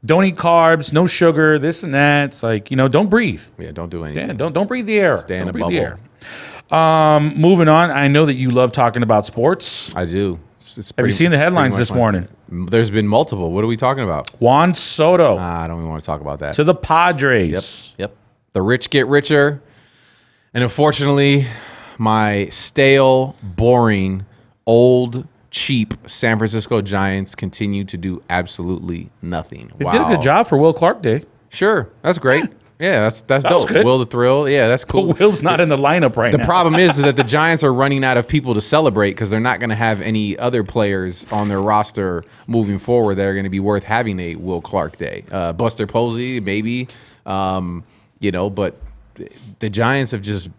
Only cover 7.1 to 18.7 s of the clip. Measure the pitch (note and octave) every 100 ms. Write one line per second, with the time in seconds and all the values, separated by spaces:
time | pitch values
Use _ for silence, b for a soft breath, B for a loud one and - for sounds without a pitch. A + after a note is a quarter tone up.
7.1 | D3+ D3+ D3 D#3+ F#3+ D#3+ D#3 F3 C#3 C#3+
8.1 | C#3+ D#3 B2+ B2+ B2 B2+ A#2+ A#2+ A#2 A2+
9.1 | G#2+ G#2 - B2+ F#3+ - - - - F2
10.1 | F2+ G2+ E2 - _ - - G#2+ - B2
11.1 | G2 E3+ D3+ D#3+ F3+ C3+ A2 A#2 A#2+ A2+
12.1 | G2 F2+ - - F2 F2+ A2+ A2+ G#2 G#2
13.1 | A2 D#3 G#2 E2+ F2+ A2 A2+ C3 C3+ G#2+
14.1 | D#2 B1+ _ A#2 C3+ F3 F3 - - D#3
15.1 | F3+ D3+ F#2+ F2 E2+ E2 E2+ D#2+ D#2+ D2+
16.1 | D2+ D2 C#2+ D2 - D3+ E3 - D#3+ F3
17.1 | D#3 C3+ B2 F2 E2+ G2 - - - G2+
18.1 | _ _ _ _ G2 F#2+